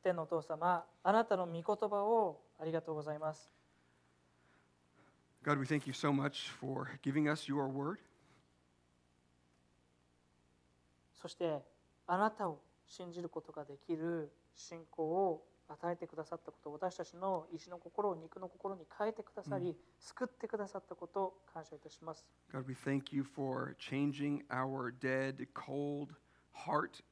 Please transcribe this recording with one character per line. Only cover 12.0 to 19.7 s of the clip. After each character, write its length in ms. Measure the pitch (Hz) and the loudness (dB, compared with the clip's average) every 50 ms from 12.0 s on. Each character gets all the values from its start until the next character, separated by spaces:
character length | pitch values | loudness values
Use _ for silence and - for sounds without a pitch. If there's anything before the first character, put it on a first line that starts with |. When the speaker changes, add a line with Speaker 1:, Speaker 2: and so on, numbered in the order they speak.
| _ | _
Speaker 1:
あ 120 | - 175 185 | 2 4 6
な 120 | 208 220 | 6 4
た 200 | 214 - 202 175 | 4 2 -2 -2
を 100 | 151 143 - _ _ _ _ - | -2 -4 -12 _ _ _ _ -20
信 180 | - - 180 175 | -14 -12 -12 -8
じ 120 | 170 175 | -6 -6
る 80 | 175 165 | -6 -4
こ 100 | - 160 | -6 -6
と 120 | - - | -8 -8
が 120 | 156 151 147 | -10 -10 -8
で 140 | 139 143 139 - | -10 -12 -14 -2
き 100 | - 170 | -2 0
る 340 | 156 160 170 170 165 151 147 - _ _ _ _ | 2 2 0 0 0 -2 -4 -8 _ _ _ _
信 300 | - - - 170 165 160 - | -18 -14 -12 -12 -12 -14 -10
仰 120 | - - | -2 0
を 440 | 160 156 165 185 196 185 160 156 - - - _ _ - | 2 4 6 6 6 4 4 0 -4 -18 -20 _ _ -18
与 220 | 151 - - 175 | -12 -4 -2 -2
え 60 | 175 | -2
て 100 | 170 175 | -2 -4
く 80 | 165 - | -8 -6
だ 100 | 156 156 | -8 -6
さ 120 | - 170 | -6 -8
っ 40 | 160 _ | -8 _
た 80 | - | -12
こ 60 | - _ | -16 _
と、 100 | - 151 | -10 -10
私 240 | 147 151 185 180 175 - | -6 -2 -4 -4 -2 -4
た 80 | 165 | -8
ち 100 | - - | -8 -6
の 300 | 170 185 196 190 165 156 165 165 | -4 0 0 0 0 -2 -6 -10
石 160 | 160 - 180 | -12 -10 -12
の 80 | 180 175 | -14 -14
心 320 | - 170 - - 208 202 | -14 -8 -2 0 2 2
を 40 | 175 | 0
肉 240 | 160 165 165 - 190 | -2 -6 -12 -10 -10
の 100 | 190 175 | -10 -10
心 260 | - - - 196 196 | -10 -6 -4 -4 -4
に 80 | 185 156 - - - | -4 -10 -16 -4 0
変 100 | 208 220 | 0 0
え 40 | |
て 100 | 220 - | 0 -2
く 100 | 208 - - | -10 -10 -12
だ 80 | 214 | -10
さ 160 | 190 151 170 190 | -4 -2 -2 0
り、 100 | 175 | 0
Speaker 2:
う 20 | 180 | -2